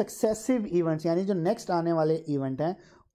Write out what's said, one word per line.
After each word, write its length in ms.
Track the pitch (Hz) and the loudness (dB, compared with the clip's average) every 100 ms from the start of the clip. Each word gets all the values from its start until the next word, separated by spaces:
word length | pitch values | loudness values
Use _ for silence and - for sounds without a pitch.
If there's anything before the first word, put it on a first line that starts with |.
successive 720 | 214 - 220 214 - 254 208 | -4 0 0 0 0 0 2
events, 320 | 170 165 156 165 | 0 2 0 0
यानी 200 | 170 196 | 0 0
जो 80 | |
नेक्स्ट 380 | 190 165 233 - | 0 0 0 -2
आने 220 | 175 165 | 0 2
वाले 220 | 165 156 160 | 2 2 0
इवेंट 460 | 160 143 135 131 | -2 -2 -2 -2
हैं 160 | 156 - - - _ | -2 -4 -12 -20 _